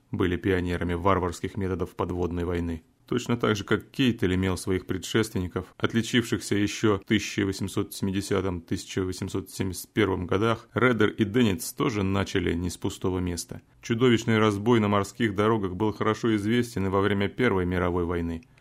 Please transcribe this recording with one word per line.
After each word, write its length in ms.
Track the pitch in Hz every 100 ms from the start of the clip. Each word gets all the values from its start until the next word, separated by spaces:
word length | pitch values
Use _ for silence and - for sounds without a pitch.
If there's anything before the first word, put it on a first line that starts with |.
| _
были 260 | 107 95 87
пионерами 580 | 98 92 87 85 87
варварских 640 | 85 92 92 90 82 95 -
методов 340 | 95 90 87
подводной 540 | - 92 90 87 87
войны. 380 | 85 87 85 82 - _ -
Точно 300 | 123 - 120
так 180 | 120
же, 80 | 104
как 300 | 101 107 -
Кейтель 420 | - 131 117 95
имел 220 | 92 95 90
своих 300 | - 92 -
предшественников, 800 | 92 - 117 107 - 92 92 85 -
отличившихся 800 | - 113 110 123 113 107 - 101
ещё 420 | 101 - 110 98
в 60 |
тысяча 420 | - 107 - - 101
восемьсот 480 | 95 98 - 101
семидесятом, 680 | - 98 95 98 98 95 87
тысяча 440 | - 98 - -
восемьсот 460 | 92 92 98 98 92
семьдесят 420 | - 98 87 -
первом 340 | - 98 92 87
годах, 420 | 95 113 110 -
Редер 360 | 107 123 117 107
и 140 | -
Денниц 480 | 104 113 117 95 -
тоже 280 | - 143 104
начали 520 | 95 98 92 98 85
не 160 | 85 87
с 60 | -
пустого 440 | 101 - 98 92
места. 420 | 90 85 - 98 - _
Чудовищный 580 | - 113 127 113 117 110
разбой 400 | 110 101 107 120
на 80 | 104
морских 480 | 101 98 - 117 98
дорогах 400 | 107 113 95 92
был 160 | 107
хорошо 420 | 101 107 107 120
известен 520 | 107 101 120 120 104 95
и 20 |
во 120 | 98
время 280 | 101 101 101
Первой 380 | - 123 95 90
мировой 380 | 90 90 87
войны. 380 | 85 87 85 82 - _